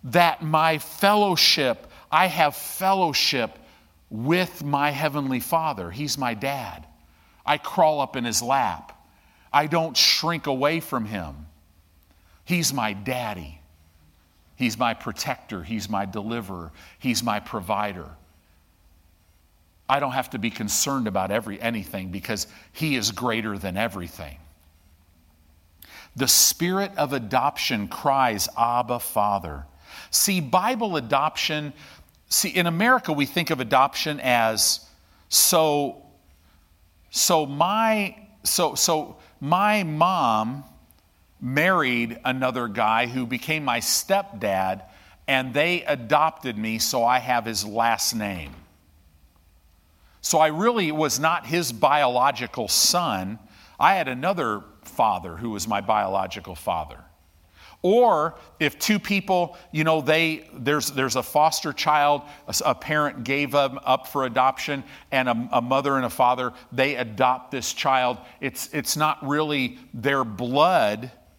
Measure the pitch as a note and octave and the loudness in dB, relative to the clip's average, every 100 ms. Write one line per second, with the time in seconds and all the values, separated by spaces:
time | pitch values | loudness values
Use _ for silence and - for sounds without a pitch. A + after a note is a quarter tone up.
0 | - F3 E3+ - D#3 D#3 D#3+ D#3 - - | 0 4 4 4 0 2 2 0 -6 0
1 | G3+ G#3 G3+ F3 - - C3+ A2+ - - | 2 4 2 4 2 4 0 -2 -8 -20
2 | - D#3 F#3 D#3 D3+ - - - F#3+ G3 | -2 2 2 4 2 2 -10 -4 0 2
3 | F3 C#3 - C3+ A2+ - - - _ _ | 2 2 0 0 -2 -6 -20 -20 _ _
4 | _ A2 B2 F3 F3+ - C#3+ C#3+ D3 C3+ | _ -6 0 2 2 -4 -2 0 0 0
5 | D3+ C#3+ C3+ B2+ A#2 E3 D#3+ A#2 F2 G2 | -2 -2 -2 -2 0 0 0 -4 -8 -6
6 | D3 C#3 B2+ A2 C3+ C#3 G#2+ - - - | -6 -2 -4 -2 -4 -6 -8 -14 -20 -20
7 | _ _ _ _ - D3+ - - D#3+ D3+ | _ _ _ _ -2 -2 0 2 2 4
8 | C3+ C3+ A#2+ G#2+ A#2+ C3+ A2+ E2+ - - | -2 -2 -2 -2 0 0 0 -4 -12 -20
9 | _ _ _ _ _ C#3+ D3+ E3 D#3+ B2 | _ _ _ _ _ 2 2 0 0 2
10 | - - E3 E3 - C3 C#3+ E3 D#3 B2+ | 2 2 0 -2 -2 0 2 0 -2 -4
11 | G#2+ G#2+ D#2+ C#2+ D#2 _ _ _ _ _ | -4 -6 -8 -12 -18 _ _ _ _ _
12 | _ _ _ _ - F3 D#3 C3+ G#2+ G2+ | _ _ _ _ -4 0 0 0 -2 -4
13 | G#2 B2+ A#2 G2 D2 D2+ - _ _ _ | -6 -4 -6 -8 -12 -16 -20 _ _ _
14 | _ _ _ _ _ _ B2 A2 B2 A2 | _ _ _ _ _ _ -2 0 -2 -2
15 | - G#2 - B2 - G2 E2+ A2 G2 G#2 | -6 -6 -6 -6 -6 -10 -6 -6 -4 -4
16 | G2 G#2 G#2 A#2 F#2+ F#2 E2 - - - | -4 -6 -6 -6 -6 -10 -12 -16 -20 -8
17 | C3 G#2+ A#2 G#2 - A2+ F#2 G#2 G#2 F2+ | -2 -2 0 -2 -4 -8 -2 -2 -2 -6
18 | D2+ - _ _ _ _ _ _ _ _ | -12 -18 _ _ _ _ _ _ _ _
19 | _ _ _ _ _ _ _ _ - C#3 | _ _ _ _ _ _ _ _ -2 -2
20 | C#3+ B2+ B2 B2 F#2+ - G#2 - - C#3 | 0 -4 -4 -4 -4 -4 -4 -2 -2 -2
21 | A2 G2 F#2+ G#2 A2 G2 A#2 A#2 F#2+ G2+ | -2 -2 -2 -2 -4 -6 -6 -6 -8 -8
22 | F#2 F#2 F2 G#2+ - - - - D#3+ C3+ | -8 -10 -6 -6 -6 -12 -20 -6 -4 -2
23 | G#2 F#2+ A#2+ A2 A2 G2 F#2 F2+ A2+ F#2 | -2 -4 -2 -2 -4 -6 -6 -4 -4 -4
24 | F2 - D2+ D2 - _ _ _ _ _ | -12 -12 -16 -16 -20 _ _ _ _ _
25 | _ _ _ _ _ _ _ _ - - | _ _ _ _ _ _ _ _ -20 -20
26 | - - C3 - - - F3 F#3 G3 G3 | -18 -4 2 4 4 2 0 0 -2 -2
27 | D3 C3+ A2 B2 C3+ - - A#2+ G2+ - | -2 -2 0 2 2 -2 -2 -2 -4 -2
28 | C#3+ C3+ B2+ G#2+ - - A#2+ A#2+ A#2+ A#2+ | 0 4 2 2 -4 0 2 2 0 -4
29 | - - G#2 G2+ F2 C#2+ C#2 _ - - | -2 0 2 0 -2 -10 -12 _ -20 -20
30 | - - - F#3 C#3 F3+ G#3 B3+ G#3+ E3 | -4 0 2 0 2 2 2 -2 -2 -2
31 | A#2+ C3+ D3+ - - D3+ D3 - - - | 0 0 0 -2 -4 -2 -6 -12 -20 -20
32 | - _ _ - F#3+ F3+ E3+ E3 A3+ B3+ | -20 _ _ -2 0 2 2 2 4 4
33 | B3+ D3 C#3 - E3+ D3+ B2 C3+ C#3 - | 2 0 0 0 -2 -2 2 4 4 2
34 | - D3 B2+ A#2+ A2+ A2 - - - _ | -6 -2 2 4 2 2 0 0 -6 _
35 | _ _ _ - - F3 D#3+ D3 C#3 - | _ _ _ 2 4 4 4 2 0 -6
36 | - _ _ _ _ _ _ _ _ _ | -20 _ _ _ _ _ _ _ _ _
37 | _ - - E3+ D3 C#3 F3 G#3+ A3+ A3 | _ -2 2 2 0 0 0 2 2 2
38 | G3 - - - - - E3 - - D#3+ | -2 -8 -20 -10 -4 0 0 0 0 0
39 | - - - _ C#3 F3 G#3 G#3+ F3 D3+ | -2 -14 -20 _ 0 2 4 2 0 2
40 | E3+ F#3 B2+ A2 A2 C#3 C#3 - _ _ | 2 4 2 2 0 -6 -12 -20 _ _
41 | _ _ _ _ B2 C3+ E3+ F#3 C3+ A#2+ | _ _ _ _ -2 2 4 4 2 0
42 | A#2 A#2 C3 C3 B2+ B2+ A#2 G2+ A2 A2+ | -2 -4 -4 -2 -2 -2 -4 0 2 2
43 | A#2+ B2+ A#2+ B2 - D#3 C#3 A#2+ - - | 0 -2 -6 -6 -4 -2 0 -2 0 -4
44 | - G3 G3 G#2 G2+ F#2+ F#2+ G2 - - | 0 -2 -2 -6 -2 0 0 -4 -8 -20
45 | - - - C3 C3 B2+ D#3+ F3 - D3 | -20 -16 -2 0 0 0 2 0 -2 -4
46 | A2+ D3 D#3+ - C3 G#2+ A2 A2+ - C3+ | 2 2 2 -2 -8 -4 -4 -2 -2 2
47 | A#2 B2+ B2 B2 A2+ G#2+ G#2 G#2+ A#2 A2 | 2 2 2 -2 0 -6 -4 0 2 2
48 | - A#2 G#2 F#2 D2 C#2 - _ _ _ | 0 -2 -4 -6 -10 -16 -20 _ _ _
49 | _ _ _ _ _ _ _ _ _ _ | _ _ _ _ _ _ _ _ _ _
50 | _ _ - D#3+ D#3 D#3 A3 A#3 E3+ D3+ | _ _ 0 4 4 4 0 2 0 0
51 | D3+ B2 D#3 E3+ A#2 E3 D3+ A2+ C3+ D3 | 0 0 0 -2 -2 -2 -2 2 2 4
52 | C#3 B2 C3 A#2+ B2 - G#2+ - - F3 | 4 4 2 0 -6 -6 -2 2 2 2
53 | E3+ G2 F#2+ A2+ - - - - D#3 F#3+ | 0 -2 -4 -10 -16 -20 -20 2 4 4
54 | C#3+ B2+ D#3 F#3+ B2 G#2 - - - - | 0 -2 -2 -2 -2 -4 -8 -20 -20 0
55 | A2+ F#2 F2 E2 A#2 G#2 G2 G#2 G2+ G#2+ | 0 0 -4 -8 -8 -6 -2 -4 0 0
56 | G2 F#2+ F#2+ G2+ F#2+ F2 - F2 D#2 A#1 | 2 -2 -2 -8 -14 -10 -4 -4 -6 -14
57 | - _ _ _ _ _ - - F3+ A3+ | -20 _ _ _ _ _ -20 -4 2 6
58 | A#3+ E3+ D#3 - - - D3+ - - G#3 | 6 6 2 -4 -20 -2 -2 0 0 0
59 | - G3+ F#3 F#3 E3+ - - D#3 D#3 D#3+ | 0 -4 0 0 0 -6 -8 -2 2 2
60 | C#3 D#3 E3 D#3 - - A#2+ D3 - C3+ | 4 4 2 -2 -10 -6 0 0 0 -2
61 | C3 B2+ A#2 D3 D#3 - D#3+ C#3 - D3+ | 0 0 0 2 2 2 -6 -4 0 4
62 | D3 D3 - - - - D3+ C#3 - D3+ | 4 2 -2 -20 -6 -2 0 -2 -2 0
63 | D3 - A#2 C#3 C#3+ C#3+ C#3 C3 - B2+ | 0 -2 -4 -2 0 2 0 -2 0 0
64 | - C#3+ C3 A#2 B2+ - - C#3+ - - | 0 -4 -2 2 2 0 -6 -6 -8 -20
65 | - C#3 B2+ A#2 B2 B2+ A#2+ C3+ C#3 C3+ | -4 0 0 0 0 -2 2 0 2 0
66 | B2+ - B2 B2+ B2+ A#2+ - A#2+ C3+ C3 | 0 2 2 4 -2 -6 -10 0 0 2
67 | A#2+ G#2+ B2+ B2+ - C3+ A2+ - D3 C3 | -6 2 2 2 -2 -6 -6 -2 2 2
68 | B2+ A#2 - - C3+ - - D3+ - D3+ | 2 -2 -10 -8 -8 -6 -8 -6 -4 0
69 | D3+ - C3+ C#3+ D#3 D3 B2+ - - - | 0 0 -2 0 0 0 -2 -6 -16 -4
70 | A#2 C#3 A#2+ G2+ A#2+ C3+ E3 F3+ G#2+ G#2+ | 0 0 0 -4 -2 4 6 6 2 0
71 | B2 - _ | -8 -16 _